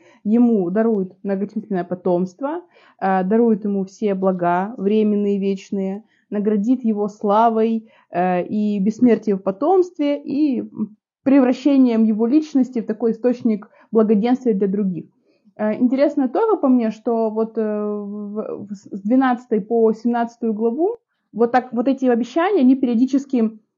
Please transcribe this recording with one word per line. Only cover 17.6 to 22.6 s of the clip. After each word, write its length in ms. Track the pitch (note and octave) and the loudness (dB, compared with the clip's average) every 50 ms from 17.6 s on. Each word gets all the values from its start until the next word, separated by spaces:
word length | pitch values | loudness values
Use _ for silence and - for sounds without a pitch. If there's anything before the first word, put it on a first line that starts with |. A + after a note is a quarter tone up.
| A3 | -4
в, 1040 | G#3+ G#3+ G#3 G#3 G#3 G#3 G#3 G#3 G3+ G#3 G#3 G#3 G3+ G#3 G#3+ - - - - G#3+ | -4 -4 -4 -4 -4 -6 -6 -8 -10 -12 -12 -12 -10 -10 -10 -8 -8 -10 -12 -10
в, 60 | G3+ G#3 | -14 -14
с 280 | F#3+ - - - G3 | -16 -14 -14 -14 -8
двенадцатой 600 | G3 G#3 B3 C4 C4+ B3+ B3 B3 - _ A3+ G#3 | -4 0 2 2 2 2 -2 -4 -4 _ -4 -4
по 320 | F#3+ - A#3+ A#3 A3+ A3 A3 | -2 -2 0 2 2 2 2
семнадцатую 600 | A3 - A#3+ A#3+ A#3 A#3 A#3 - _ A#3+ A3+ A3 | 0 -2 -2 -2 -2 -4 -6 -6 _ -4 -4 -4
главу 440 | G#3 A3+ A#3 A#3 D4 E4 G4+ A#4+ - _ _ _ _ _ _ - | -2 -2 -2 0 0 -2 -2 -2 -6 _ _ _ _ _ _ -2
вот 180 | F#3+ A#3 A#3 | -2 0 2
так, 220 | A#3+ B3+ A#3+ B3 A3+ | 2 0 0 0 -6
вот 140 | A#3 B3 | -2 0
эти 180 | C#4 C4+ C4+ C4+ | 0 -2 0 0
обещания, 540 | B3+ A#3+ A3+ G#3+ - - E4+ E4 G4 G#4+ E4+ | 0 2 0 -2 -2 -2 -2 0 2 2 4